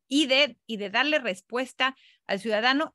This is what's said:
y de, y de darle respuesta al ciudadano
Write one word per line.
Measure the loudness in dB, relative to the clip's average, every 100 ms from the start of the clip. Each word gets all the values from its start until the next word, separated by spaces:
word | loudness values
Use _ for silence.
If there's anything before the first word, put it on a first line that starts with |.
| -2
y | 0 2
de, | 2 2 -2 -12
y | -8
de | -4
darle | 0 2 0
respuesta | -2 -6 -6 -6 -6 -2 -2 -2 _ _ -6
al | -4
ciudadano | 0 0 2 2 -2